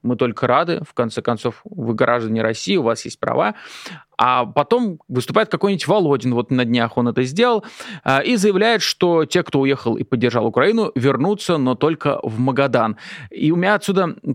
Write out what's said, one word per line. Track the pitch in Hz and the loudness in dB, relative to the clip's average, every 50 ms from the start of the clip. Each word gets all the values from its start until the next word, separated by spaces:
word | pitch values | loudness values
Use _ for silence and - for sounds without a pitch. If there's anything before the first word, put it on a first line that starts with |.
| - | -2
мы | 117 123 | -2 0
только | 110 131 120 107 - - | 0 0 -2 0 -2 0
рады, | 123 123 143 170 170 170 - 160 | 2 2 2 2 0 -4 -6 -6
в | - - | -8 -4
конце | - 120 113 - - | -4 -4 -2 -4 -4
концов, | - - 120 110 - 123 113 - _ | -2 -2 -4 -2 -4 -6 -6 -6 _
вы | - - 180 117 117 117 | -16 -10 -8 -4 -4 0
граждане | 107 131 117 120 120 113 110 110 113 | 2 2 2 2 0 0 -2 -2 0
России, | 110 113 113 - - 185 202 | 0 -2 -2 -4 -2 0 0
у | 180 131 | 2 2
вас | 113 113 - - | 0 -2 -2 -6
есть | 120 - _ | -14 -10 _
права. | - - - 139 170 208 214 - - - - - - - 185 151 - _ _ | -4 -2 0 0 0 0 -2 -6 -16 -20 -18 -18 -16 -16 -18 -18 -20 _ _
А | - 117 127 127 127 123 | 0 2 2 2 2 0
потом | 104 - 147 143 - 233 247 247 208 - - _ | 0 0 -2 2 2 0 0 0 -2 -4 -8 _
выступает | - 123 123 120 - 143 208 220 - | -4 -4 -4 -4 0 0 0 0 0
какой-нибудь | - 160 - 202 196 170 - | -2 -2 0 0 0 -2 0
Володин, | 143 190 214 180 147 143 123 120 127 120 | 2 2 2 4 2 2 0 0 0 0
вот | 117 113 - | 0 0 0
на | 135 127 123 | 0 0 2
днях | 117 120 120 117 117 - | 2 2 2 0 0 0
он | - 120 | -2 -2
это | 120 110 131 131 | 0 0 0 -2
сделал, | 127 139 185 240 247 233 208 - - - - - - 214 156 _ | -2 0 0 2 2 2 0 -2 -8 -18 -16 -16 -16 -16 -6 _
а, | - 135 135 | 0 0 2
и | - - 247 | 2 2 0
заявляет, | 214 185 214 196 185 208 226 233 208 | 2 2 2 2 4 2 2 2 0
что | - - - _ 196 175 170 165 156 | 0 -4 -2 _ 2 2 4 2 0
те, | 143 - 180 170 | 2 0 -2 -2
кто | - - 139 | 0 0 0
уехал | 135 135 139 135 - 117 107 | 2 2 0 0 0 -2 -2
и | - 131 | -2 -2
поддержал | _ - 117 117 120 120 120 110 | _ 0 0 0 2 2 2 0
Украину, | 113 110 123 135 196 226 226 214 - - | 2 2 2 2 4 2 2 0 -2 -2
вернутся, | 131 117 139 139 120 143 190 208 - - - 175 | 0 0 2 2 2 0 0 -2 -2 -2 -2 0
но | 151 131 127 127 | 0 2 0 0
только | - - 156 165 - - 147 139 - - | 2 0 0 0 0 -2 -4 -2 -2 -4
в | 113 110 113 | -6 -4 -2
Магадан. | 127 135 127 131 139 135 117 123 113 110 107 - - - - - 123 101 | -2 0 2 2 2 2 2 2 2 2 -2 -6 -12 -18 -18 -18 -18 -16
И | - - - 151 | -6 -2 0 2
у | 165 | 2
меня | 175 180 190 214 | 2 2 2 0
отсюда | 196 - - 190 190 185 165 - - - - | 0 0 0 0 0 0 -2 -4 -8 -8 -8